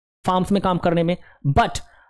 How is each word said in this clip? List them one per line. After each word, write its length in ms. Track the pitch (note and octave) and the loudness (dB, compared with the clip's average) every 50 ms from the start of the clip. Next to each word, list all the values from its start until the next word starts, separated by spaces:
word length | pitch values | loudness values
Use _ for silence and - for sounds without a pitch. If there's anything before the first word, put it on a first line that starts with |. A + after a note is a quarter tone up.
| _ _ _ _ - | _ _ _ _ -4
फार्म्स 260 | - F3+ F#3 F#3 - | -2 0 0 0 0
में 100 | G3+ F#3+ | 0 0
काम 160 | F3+ F#3+ F3+ | 0 0 -2
करने 260 | E3 - F3+ E3+ E3+ E3+ | 0 0 0 2 2 0
में। 140 | E3 F3+ - - - - _ - | 0 -2 -4 -8 -16 -14 _ -4
But 320 | C#3+ C#3 A3+ A#3 F#3+ - - - - _ - _ | 0 2 2 2 0 -2 -8 -12 -14 _ -20 _